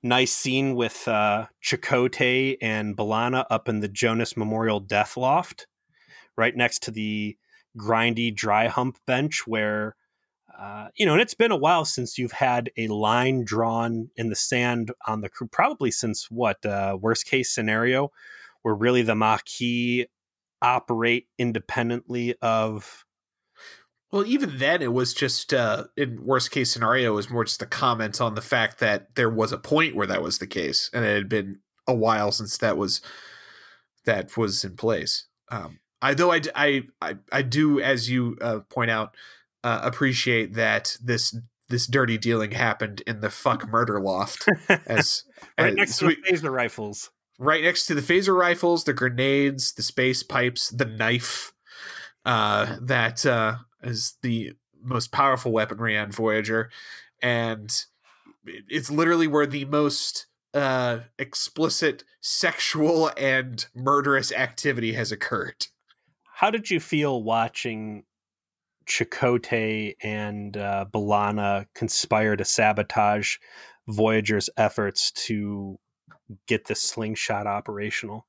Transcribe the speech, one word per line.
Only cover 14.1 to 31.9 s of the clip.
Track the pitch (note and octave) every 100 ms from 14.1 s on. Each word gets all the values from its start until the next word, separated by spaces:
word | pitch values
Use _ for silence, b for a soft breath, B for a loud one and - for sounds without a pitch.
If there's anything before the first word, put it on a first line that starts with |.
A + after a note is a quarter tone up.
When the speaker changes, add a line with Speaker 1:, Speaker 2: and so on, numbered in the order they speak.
| -
Speaker 1:
in | A#2
the | G#2
sand | - B2 B2 A#2+ A2 B2 -
on | A2
the | G2+
crew, | - A#2+
probably | - F#3 D4+ C3+
since, | - A2+ G#2+ -
what, | A2+ A#2 G2 G#2+
uh, | G2+ G2 F#2+
Worst | G#2+ A2+ -
Case | C3+ B2
Scenario, | - A2 A2 A#2+ B2+ C#3+ B B B B B
where | A#2 G#2+
really | A2+ B2
the | A2+ A2
Maquis | A2 G#2+ - - A#2+ A#2+ A#2+ B2 B2 _ _ _ _ _
operate | A#2+ B2+ - A#2 A#2 A#2+ - -
independently | A#2+ A2+ - - A#2 A#2+ - B2 A#2+ A#2+
of | A#2 A2+ A2 G#2+ - - _ _ _ _ _ B B B B _ _
Speaker 2:
Well, | G3+ G3+
even | C4+ B3+ C3+
then, | C#3 F3
it | C3+
was | A#2+ B2
just, | - C3+ - -
uh, | C3+ A#2 G#2+ - -
in | C#3 A2+
Worst | - C3 -
Case | - B2
Scenario, | B2 A2+ B2+ A#2+
it | G#2+
was | G2+
more | A#2
just | A2+ -
a | -
comment | - C3 A#2 A2 G2+
on | A#2+ G#2+
the |
fact | - B2+ A2 -
that | A2+ G2+ - -
there | A#2
was | A2+ A2
a | -
point | - D3 D#3+
where | G2+ G2+
that | F#2
was | E2+ -
the | F#2+
case, | - D#2 C#2 -
and | B2
it | A2+ G#2
had | G2
been | G#2+ G2 G2 _ _
a | -